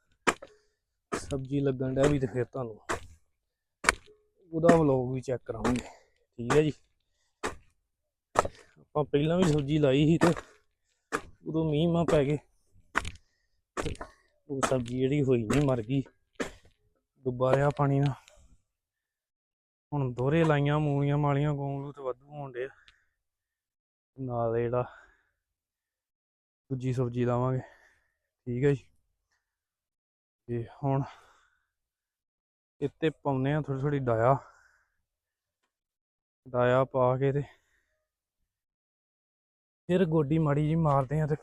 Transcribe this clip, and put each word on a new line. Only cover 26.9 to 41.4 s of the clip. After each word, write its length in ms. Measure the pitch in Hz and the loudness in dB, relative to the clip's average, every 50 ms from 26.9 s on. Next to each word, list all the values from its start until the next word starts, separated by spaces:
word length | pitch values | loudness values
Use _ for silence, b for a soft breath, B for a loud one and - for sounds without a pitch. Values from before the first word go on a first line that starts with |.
| 123 | -2
ਸਬਜ਼ੀ 320 | 131 127 120 120 123 120 | -2 -2 -2 -2 -2 0
ਲਾਵਾਂਗੇ, 340 | 123 123 120 123 131 131 131 | 0 0 0 0 0 -2 -2
ਠੀਕ 1040 | - - - - _ _ _ _ _ _ _ _ _ _ _ _ _ 123 120 123 135 | -6 -8 -16 -20 _ _ _ _ _ _ _ _ _ _ _ _ _ -8 -4 0 2
ਹੈ 100 | 143 143 | 2 2
ਜੀ। 120 | 135 - _ _ _ _ _ _ _ _ _ _ _ _ _ _ _ _ _ _ _ _ _ _ _ _ _ _ _ _ _ _ _ _ | 0 -4 _ _ _ _ _ _ _ _ _ _ _ _ _ _ _ _ _ _ _ _ _ _ _ _ _ _ _ _ _ _ _ _
ਤੇ 160 | - 120 120 117 - - - 147 | -8 -8 -8 -8 -10 -10 -6 -2
ਹੁਣ 200 | 139 135 139 135 B B B B B B B B B B B B B B _ _ _ _ _ _ _ _ _ _ _ _ _ _ _ _ _ _ _ _ - | 0 0 0 -2 B B B B B B B B B B B B B B _ _ _ _ _ _ _ _ _ _ _ _ _ _ _ _ _ _ _ _ -8
ਇੱਥੇ 280 | 143 139 - _ 160 160 | -8 -8 -6 _ -4 -4
ਪਾਉਂਦੇ 440 | 143 _ - 143 135 131 131 139 147 | -4 _ -4 -2 -2 0 0 0 -2
ਆ 80 | 156 | -2
ਥੋੜ੍ਹੀ 200 | 147 - 135 135 | -4 -4 -6 -4
ਥੋੜ੍ਹੀ 180 | 135 147 147 139 | -2 -2 -2 -2
ਡਾਇਆ, 360 | 135 123 117 110 113 127 139 131 B B B B B B B B B B B B _ _ _ _ _ _ _ _ _ _ _ _ _ _ _ _ _ _ _ _ _ _ _ _ _ _ _ _ - | 0 0 0 2 4 4 2 2 B B B B B B B B B B B B _ _ _ _ _ _ _ _ _ _ _ _ _ _ _ _ _ _ _ _ _ _ _ _ _ _ _ _ -14
ਡਾਇਆ 380 | 131 127 123 123 123 123 131 135 | -6 -2 0 2 4 4 2 2
ਪਾ 340 | 131 - 135 127 127 127 | 0 0 2 2 2 2
ਕੇ 140 | 127 139 139 | 2 0 0
ਤੇ 100 | 135 143 117 b b b b b b b b b b b _ _ _ _ _ _ _ _ _ _ _ _ _ _ _ _ _ _ _ _ _ _ _ _ _ _ _ _ _ _ _ _ _ _ _ _ _ - | 0 -2 -4 b b b b b b b b b b b _ _ _ _ _ _ _ _ _ _ _ _ _ _ _ _ _ _ _ _ _ _ _ _ _ _ _ _ _ _ _ _ _ _ _ _ _ 0
ਫਿਰ 160 | 175 180 190 | 2 2 2
ਗੋਡੀ 320 | 160 156 165 147 131 156 160 | 2 2 2 2 2 2 2
ਮਾੜੀ 220 | 160 147 143 147 | 2 2 2 2
ਜਿਹੀ 140 | 151 151 160 | 2 2 2
ਮਾਰਦੇ 420 | 165 165 147 139 139 135 120 151 156 | 2 2 4 2 2 2 0 -2 -2
ਆ 60 | 156 | -2
ਤੇ 80 | 143 156 - | -2 -2 -4